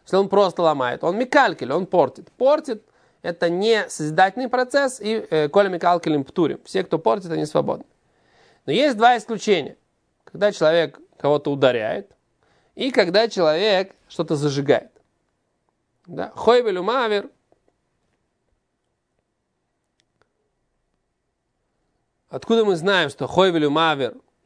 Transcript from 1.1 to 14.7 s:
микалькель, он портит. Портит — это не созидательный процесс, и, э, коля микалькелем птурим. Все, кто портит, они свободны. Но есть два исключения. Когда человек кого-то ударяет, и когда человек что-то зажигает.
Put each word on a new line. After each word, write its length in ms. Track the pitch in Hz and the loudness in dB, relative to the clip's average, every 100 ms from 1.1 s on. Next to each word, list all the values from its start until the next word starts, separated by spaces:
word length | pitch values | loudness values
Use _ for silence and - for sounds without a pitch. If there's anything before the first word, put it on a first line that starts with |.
| 202 | -2
микалькель, 560 | 254 294 233 156 123 | 0 2 2 0 -4
он 120 | 156 185 | -4 0
портит. 460 | 175 139 - - | 0 0 -2 -18
Портит — 520 | - 254 302 320 214 _ _ _ _ | -2 0 0 -2 -12 _ _ _ _
это 260 | 175 170 170 | -10 -4 -2
не 400 | 175 220 220 170 | 0 0 0 -2
созидательный 580 | - 151 160 190 254 254 | -6 -4 2 2 0 -4
процесс, 540 | 254 254 277 269 262 | -4 -2 -2 -2 -4
и, 260 | 208 220 - | -6 -6 -2
э, 200 | 156 151 | -2 2
коля 180 | 196 202 | 2 2
микалькелем 560 | 175 175 175 170 151 | 0 0 0 0 -2
птурим. 380 | 135 - 147 139 | -2 -2 -2 -2
Все, 200 | - 185 | -6 -6
кто 140 | 160 160 | -4 -2
портит, 340 | 196 214 180 | 0 -2 -4
они 140 | 156 151 | -6 -2
свободны. 400 | 151 139 - - _ _ _ _ _ _ _ - | -2 -2 -6 -12 _ _ _ _ _ _ _ -4
Но 60 | |
есть 240 | 220 294 214 | 0 0 4
два 220 | 233 240 | 2 2
исключения. 580 | - 214 - 180 127 - _ _ _ _ | -2 -4 0 0 -2 -12 _ _ _ _
Когда 300 | _ 160 202 | _ -2 -2
человек 460 | 202 156 170 156 - _ _ | 2 2 2 0 -6 _ _
кого-то 340 | 143 147 147 | 0 0 0
ударяет, 640 | 139 135 120 107 202 - _ _ _ _ _ _ - | 2 2 2 -2 -6 -10 _ _ _ _ _ _ -8
и 160 | 254 | 0
когда 360 | 247 185 190 226 | 2 2 2 0
человек 680 | 202 160 160 214 185 190 _ _ | 0 0 2 0 0 -2 _ _
что-то 280 | - 165 151 | -8 -4 -2
зажигает. 560 | 147 139 135 | -2 0 2